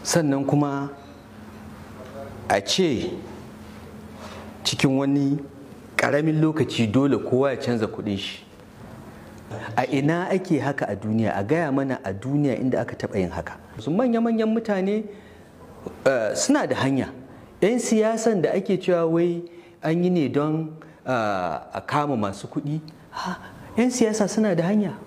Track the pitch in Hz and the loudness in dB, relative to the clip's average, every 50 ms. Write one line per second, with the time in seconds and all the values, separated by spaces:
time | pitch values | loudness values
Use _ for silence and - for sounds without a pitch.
0 | - - - 175 160 147 139 139 139 139 147 147 147 143 139 139 139 139 139 - | -2 2 2 4 4 4 2 2 2 2 4 4 4 2 0 -2 -4 -6 -8 -12
1 | - - - - - - - - - - - - - - - - - - - - | -16 -18 -18 -20 -20 -20 -18 -18 -18 -18 -16 -16 -16 -16 -16 -16 -16 -16 -16 -16
2 | - - - 110 107 - - - - - - 101 101 - - - 190 165 131 98 | -16 -14 -12 -12 -12 -12 -12 -14 -2 0 0 2 2 0 2 2 4 4 2 0
3 | - - - - - - - - - - - - - - - - - - - - | -2 -4 -6 -8 -10 -12 -14 -14 -16 -16 -16 -18 -18 -18 -16 -16 -16 -16 -16 -16
4 | - - - - - - - - - - - - - - - - - 147 135 135 | -16 -16 -16 -16 -14 -14 -14 -14 -14 -16 -16 -6 -4 -4 -2 2 4 4 4 4
5 | 139 139 139 143 139 139 139 151 - - - - - - - - - - - - | 4 4 4 4 4 2 2 0 -2 -8 -14 -18 -18 -18 -18 -18 -18 -8 -2 0
6 | - 120 127 143 151 160 156 156 156 156 156 156 127 - - - 117 110 101 131 | 2 4 4 4 4 4 4 4 4 4 4 2 0 0 2 0 0 4 4 4
7 | 135 143 131 104 - - - 123 135 139 131 113 - 123 120 117 110 101 - - | 4 6 4 2 2 2 2 4 4 2 0 0 -2 -2 0 0 0 -2 -2 -4
8 | 101 104 101 95 - - - - - - - - - - - - - - - - | -4 -2 -2 -2 -4 -6 -10 -12 -16 -20 -20 -20 -20 -20 -20 -18 -18 -18 -18 -18
9 | - - - - - - - - - - - - - - 113 120 127 - - 139 | -18 -18 -18 -18 -18 -18 -18 -18 -16 -12 -12 -12 -10 -6 -2 -2 -2 0 0 2
10 | 139 147 165 170 180 190 185 190 190 - 165 139 120 135 143 - 147 - 104 98 | 2 2 2 2 0 0 0 -2 2 2 0 2 2 0 0 -2 -2 -2 -4 -4
11 | 98 107 107 113 113 104 - 98 101 104 143 165 175 147 131 139 135 135 127 123 | -2 0 2 2 2 2 0 -2 0 0 2 2 2 2 0 0 0 0 -2 -4
12 | - 98 95 98 - 131 139 147 147 139 120 - 113 131 127 - 127 - - - | -4 -6 -6 -6 -4 -2 0 2 2 2 2 0 0 0 0 0 -2 -2 -6 -6
13 | - 104 - 104 92 87 85 87 85 - - - - - - - - 139 156 196 | -6 -4 0 0 0 0 -2 -6 -8 -8 -10 -16 -18 -16 -14 -8 -4 -2 0 2
14 | 254 254 226 226 226 233 226 220 220 220 220 233 226 - 208 190 185 190 208 220 | 2 2 2 2 2 2 2 2 2 2 2 0 0 0 -2 0 0 0 0 -2
15 | 220 - - - - - - - - - - - - - - - - - - - | -2 -6 -12 -16 -18 -20 -20 -20 -20 -20 -20 -20 -20 -20 -20 -14 -14 -14 -14 0
16 | - 131 135 123 113 104 - - - - 277 302 220 156 127 - 123 135 139 131 | 2 4 4 4 2 0 0 -2 2 2 2 2 2 0 0 0 2 2 2 2
17 | 113 - - - - - - - - - - - - 190 233 247 240 - 240 220 | 0 -2 -6 -14 -18 -18 -20 -20 -20 -20 -4 0 2 2 2 2 2 2 4 4
18 | 214 220 226 220 226 233 226 190 151 147 - 180 190 - 196 175 185 - 180 170 | 4 4 2 2 2 2 2 4 2 2 2 0 0 0 0 0 2 2 2 4
19 | 170 165 165 165 170 175 170 170 175 - - - - - - - - 156 165 170 | 4 4 4 4 4 2 2 -2 -6 -10 -14 -18 -20 -20 -20 -6 -2 0 2 4
20 | 175 180 180 175 147 127 117 143 147 156 156 160 160 156 156 - - - - - | 4 4 4 4 2 2 2 2 2 2 0 0 -2 -4 -8 -14 -18 -20 -20 -14
21 | - - 131 120 110 104 101 95 90 87 78 - - - - 98 - - - 147 | -4 -2 0 2 2 2 0 0 0 0 -2 -4 -6 -6 -10 -10 -6 -2 0 0
22 | 147 147 139 117 104 101 98 - - 123 - 151 - 147 147 160 156 - - - | 0 2 0 0 0 -2 -2 -6 -10 -8 -8 -6 -4 -2 -4 -4 -6 -10 -18 -20
23 | - - - - - 185 185 - - - - - - - - - 233 254 247 - | -20 -16 -12 -8 -6 -6 -6 -8 -10 -18 -18 -18 -18 -8 0 2 2 2 4 4
24 | 233 214 214 214 214 185 - - 220 214 185 165 165 175 208 214 208 175 135 - | 4 4 4 2 2 2 4 2 4 4 4 2 2 4 4 2 2 0 -2 -8
25 | - | -4